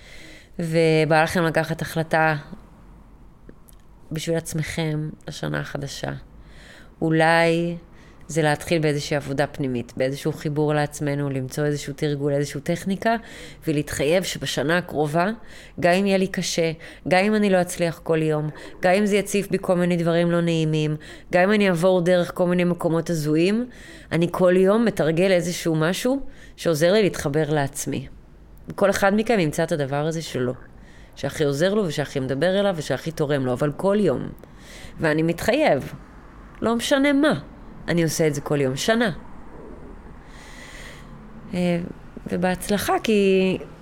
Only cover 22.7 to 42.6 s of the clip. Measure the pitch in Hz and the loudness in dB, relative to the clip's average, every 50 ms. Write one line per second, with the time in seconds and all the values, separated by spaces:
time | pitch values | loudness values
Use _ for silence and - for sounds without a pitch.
22.7 | 170 170 170 160 160 165 165 175 170 156 147 151 151 160 175 196 214 233 247 254 | 0 0 0 0 0 0 0 -2 -2 -2 0 2 2 2 2 2 2 0 -4 -6
23.7 | - - - - - - - - - 165 175 175 - - 185 180 180 185 190 190 | -10 -18 -20 -20 -20 -18 -10 -4 0 0 0 0 2 2 4 4 6 6 6 4
24.7 | 208 226 240 208 - - 147 156 160 160 190 196 185 175 165 180 170 - - 170 | 4 4 2 2 2 2 0 2 2 2 4 4 4 2 2 0 -4 -2 -2 0
25.7 | 160 156 156 170 190 - - 247 269 277 - - - - - - - - - 175 | 0 2 2 0 0 0 0 0 0 -2 -4 -8 -12 -16 -20 -20 -10 -4 -2 0
26.7 | 160 143 170 175 202 220 202 160 - - - 147 143 160 151 143 156 147 139 131 | 2 4 4 4 4 4 4 2 0 -2 -4 -2 0 0 0 2 2 0 0 -2
27.7 | - - - 143 139 127 139 - - - - - - - - - - - - - | -4 -6 -6 -6 -6 -6 -6 -10 -14 -18 -20 -20 -20 -20 -20 -20 -20 -20 -16 -8
28.7 | 156 - 202 190 196 - 202 196 202 214 214 - 233 196 165 147 - 165 165 160 | -2 0 2 2 2 4 2 2 2 2 2 2 2 2 2 0 0 -2 -2 -2
29.7 | 175 147 139 131 143 147 151 165 156 165 156 - - 127 127 123 131 - - - | 0 -2 -2 -2 -2 -2 -2 -2 -4 -4 -6 -6 -4 -4 -2 -2 -4 -6 -12 -20
30.7 | - - - - - - - - - - - 143 - - 151 143 139 139 175 190 | -20 -20 -20 -20 -20 -20 -20 -20 -14 -8 -8 -6 -2 0 0 0 2 2 2 2
31.7 | 208 220 196 156 139 151 135 - - 139 131 127 135 139 165 185 185 202 202 202 | 2 2 0 0 -2 -4 -4 -4 -4 -4 -2 -2 -2 0 0 0 2 2 2 0
32.7 | 180 151 135 - 131 - - 160 - - 151 135 151 135 131 127 123 127 151 147 | 0 -2 -4 -4 -4 -4 -4 -6 -4 -2 -2 0 0 0 0 0 0 0 0 -2
33.7 | - - 180 196 202 214 202 151 120 110 98 - - - - - - - - - | -2 0 0 2 2 4 2 2 2 0 -4 -8 -10 -14 -18 -20 -20 -20 -20 -20
34.7 | - - - - - - 156 156 151 160 160 165 170 165 - 220 240 311 302 208 | -18 -18 -18 -14 -8 -2 0 0 2 2 2 0 0 0 0 0 2 2 4 4
35.7 | 151 131 151 - - - - - - - - - - - - - - - - 220 | 2 2 0 -6 -12 -16 -18 -18 -20 -20 -20 -20 -20 -20 -20 -18 -10 -4 -2 -2
36.7 | 233 233 - - 294 269 277 285 277 277 311 294 190 139 - - - - - - | 0 0 2 2 2 4 4 4 4 4 4 4 2 0 -4 -12 -18 -20 -18 -18
37.7 | - - - - 165 170 165 151 - - 160 151 139 143 - - 151 143 139 131 | -18 -10 -4 -2 0 2 2 2 2 2 2 2 2 0 -2 -2 0 2 2 0
38.7 | 135 143 - 226 226 233 240 196 151 - - - - - - - - - - - | 0 -2 0 0 2 2 2 0 -2 -4 -10 -16 -16 -16 -16 -16 -16 -16 -16 -16
39.7 | - - - - - - - - - - - - - - - - - - - - | -16 -16 -16 -16 -16 -18 -18 -18 -18 -18 -20 -20 -20 -18 -18 -18 -18 -18 -18 -18
40.7 | - - - - - - - - - - - - - - - - 190 180 180 175 | -16 -16 -16 -16 -16 -16 -16 -18 -18 -18 -18 -18 -18 -16 -12 -6 -2 0 2 2
41.7 | 175 170 180 - - - - - - - - - 190 180 180 185 180 - | 2 0 -2 -6 -10 -14 -16 -18 -16 -12 -8 -4 -2 0 0 0 0 -2